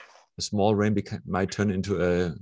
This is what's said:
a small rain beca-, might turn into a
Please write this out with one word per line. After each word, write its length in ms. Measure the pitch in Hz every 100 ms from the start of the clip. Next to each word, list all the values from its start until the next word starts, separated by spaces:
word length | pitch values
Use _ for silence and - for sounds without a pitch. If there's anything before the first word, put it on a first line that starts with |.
| - - _ -
a 60 |
small 320 | - 104 101
rain 220 | 101 104 101
beca-, 280 | - 95
might 280 | - 90 95
turn 180 | - 104
into 320 | 95 90 90
a 320 | 90 87 90 -